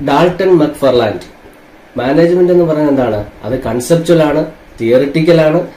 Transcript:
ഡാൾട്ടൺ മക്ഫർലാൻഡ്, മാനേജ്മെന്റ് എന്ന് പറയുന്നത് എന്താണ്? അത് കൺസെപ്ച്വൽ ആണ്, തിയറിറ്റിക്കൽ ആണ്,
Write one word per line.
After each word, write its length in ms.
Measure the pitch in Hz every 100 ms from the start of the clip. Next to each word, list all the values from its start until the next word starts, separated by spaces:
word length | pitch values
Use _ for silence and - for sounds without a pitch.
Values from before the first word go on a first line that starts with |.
| 143
ഡാൾട്ടൺ 440 | 139 175 170 190
മക്ഫർലാൻഡ്, 680 | 175 147 - 135 123 107 92 - - - - - - - 120
മാനേജ്മെന്റ് 540 | 123 156 170 180 175
എന്ന് 120 | 175 165
പറയുന്നത് 240 | 151 147
എന്താണ്? 360 | 131 117 107 104 -
അത് 200 | 107 127
കൺസെപ്ച്വൽ 600 | 117 120 - 165 165 165
ആണ്, 220 | 151 151 156 - - -
തിയറിറ്റിക്കൽ 600 | 113 127 143 165 160 165
ആണ്, 260 | 156 165 175